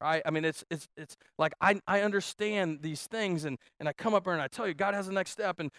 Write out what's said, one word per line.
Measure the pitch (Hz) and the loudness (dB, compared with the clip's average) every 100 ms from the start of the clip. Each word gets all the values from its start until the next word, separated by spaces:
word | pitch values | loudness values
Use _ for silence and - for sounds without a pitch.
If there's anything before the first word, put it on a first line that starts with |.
right? | 151 160 160 | -2 0 0
I | |
mean, | 156 | 0
it's, | 160 151 - | 0 -2 -6
it's, | 160 - - | -8 -8 -16
it's | 151 - _ - | -16 -16 _ 0
like | 156 - | 0 4
I, | 185 202 - | 2 4 2
I | 202 | 2
understand | 208 202 - - 214 208 175 151 | 4 2 -2 -4 -2 0 0 -2
these | 156 151 - | -4 -6 -6
things, | 226 202 170 151 | -2 0 0 -2
and, | 131 _ - | -6 _ -6
and | 151 | -6
I | |
come | - 226 208 | -2 2 4
up | |
here | 185 | 2
and | 165 | 0
I | 135 | -2
tell | - 214 | -2 -4
you, | |
God | 147 196 202 | 0 0 0
has | 190 | 0
a | |
next | 196 180 | -2 -2
step, | - 202 175 | -2 -4 -2
and | 151 | -6